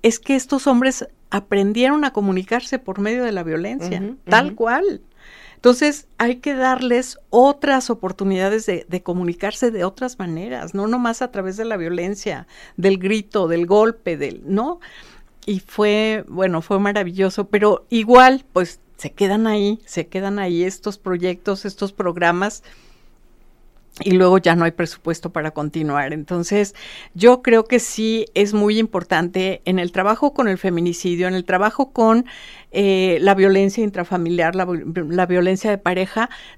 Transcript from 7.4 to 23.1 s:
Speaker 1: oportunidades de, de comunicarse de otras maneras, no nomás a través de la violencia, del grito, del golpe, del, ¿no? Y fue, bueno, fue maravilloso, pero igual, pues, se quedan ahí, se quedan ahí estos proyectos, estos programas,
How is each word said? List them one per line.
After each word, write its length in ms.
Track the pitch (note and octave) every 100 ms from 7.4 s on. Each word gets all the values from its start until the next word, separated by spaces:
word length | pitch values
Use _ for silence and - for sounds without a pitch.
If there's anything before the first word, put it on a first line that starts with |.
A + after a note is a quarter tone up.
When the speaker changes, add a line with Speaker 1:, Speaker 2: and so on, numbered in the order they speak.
| C4+ C#4 C#4+ C4+ -
Speaker 1:
oportunidades 760 | A3+ F#3 F#3 G3 F#3 G3 G#3+ A3
de, 200 | F3 -
de 140 | F#3
comunicarse 680 | F#3 F3 F3 F3 G3 G#3 A#3+
de 140 | A3
otras 340 | F3+ - B3+ -
maneras, 560 | F3+ D#3+ G#3 B2+ E3
no 140 | G3 G#3
nomás 340 | B3 A#3+ A#3
a 80 | B3
través 260 | G3+ F#3+ G3
de 80 |
la 120 | A3+ G#3
violencia, 720 | E3 F3 F3 G3+ G#3+ C#3 - - - -
del 220 | F#3+ G3
grito, 480 | F#3+ A3 G#3 G#3+ E3+
del 180 | E3+
golpe, 520 | E3+ G3+ A3 A3+ - D#3
del, 260 | C#3+ -
¿no? 360 | C#3+ G3 C4 F4 - - - - - _ -
Y 140 | F#3+
fue, 640 | - - G#3+ G#3 A3 A3 -
bueno, 340 | F3 F#3+ E3
fue 200 | - G3
maravilloso, 680 | G3+ G#3 F3+ F#3 G3 G3 G3+
pero 400 | G#3 G#3+ F#3 -
igual, 560 | A#3 A3 B3 B3+ C4 -
pues, 280 | F3+ F3 - _ -
se 160 | -
quedan 340 | - G3 G#3 A3+
ahí, 320 | G#3 G3+ A3
se 240 | - - F3
quedan 320 | F#3+ G3 G3+
ahí 240 | F#3+ E3+
estos 340 | F3+ F#3+ G#3 G3+
proyectos, 680 | F#3+ F3+ F#3 F3+ - F#3+
estos 280 | G3+ - G3
programas, 720 | - F3+ E3+ E3+ F3 G3+ - - - - _ -